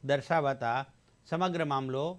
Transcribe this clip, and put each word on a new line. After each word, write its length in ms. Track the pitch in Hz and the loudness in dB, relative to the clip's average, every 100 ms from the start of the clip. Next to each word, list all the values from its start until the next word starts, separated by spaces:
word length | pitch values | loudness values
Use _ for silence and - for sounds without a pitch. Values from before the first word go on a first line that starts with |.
દર્શાવાતા 760 | 139 139 - 165 143 131 117 120 135 - _ _ - | 2 0 2 2 2 0 0 -2 -4 -14 _ _ -6
સમગ્ર 380 | 165 185 170 156 | -2 0 0 0
મામલો 400 | 135 131 131 151 | 0 0 -2 -2